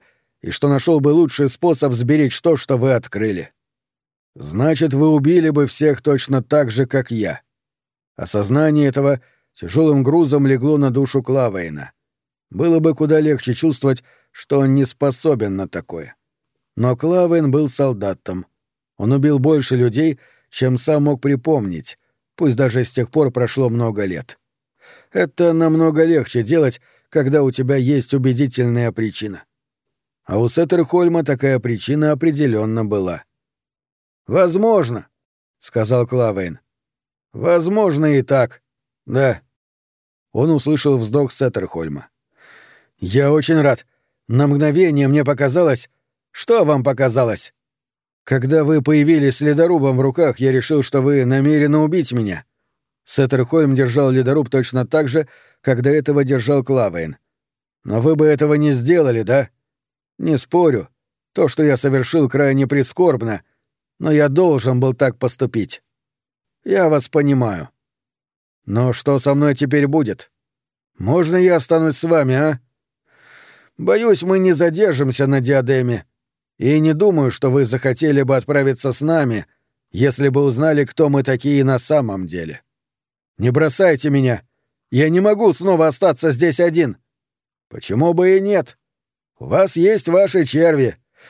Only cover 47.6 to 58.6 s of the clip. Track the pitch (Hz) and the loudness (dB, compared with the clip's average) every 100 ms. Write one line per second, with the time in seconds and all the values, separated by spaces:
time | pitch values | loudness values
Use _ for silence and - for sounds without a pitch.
47.6 | _ _ _ _ _ _ - 131 131 160 | _ _ _ _ _ _ -4 -2 0 0
48.6 | 147 156 135 151 147 160 139 123 147 147 | 2 2 2 2 4 4 2 0 0 2
49.6 | 170 170 135 127 135 151 151 120 131 131 | 2 2 2 0 0 0 0 0 0 0
50.6 | - 151 131 139 135 143 123 135 143 151 | 0 -2 0 0 2 2 2 2 2 2
51.6 | 147 151 151 180 135 123 104 80 - _ | 2 2 0 -2 -4 -4 -6 -8 -14 _
52.6 | _ _ _ _ - - 131 131 123 165 | _ _ _ _ -6 -2 0 0 0 2
53.6 | 143 131 127 127 135 131 127 147 123 131 | 2 2 0 2 2 2 2 0 0 -2
54.6 | 123 127 120 156 139 156 143 _ _ _ | -2 -4 -2 0 0 -2 -4 _ _ _
55.6 | - 123 127 151 143 143 131 135 113 143 | -2 0 0 0 0 0 0 0 0 -2
56.6 | 127 131 104 85 80 69 _ _ _ _ | 0 0 0 -4 -10 -12 _ _ _ _
57.6 | _ _ 98 110 139 151 151 143 147 147 | _ _ -6 0 2 2 2 2 2 2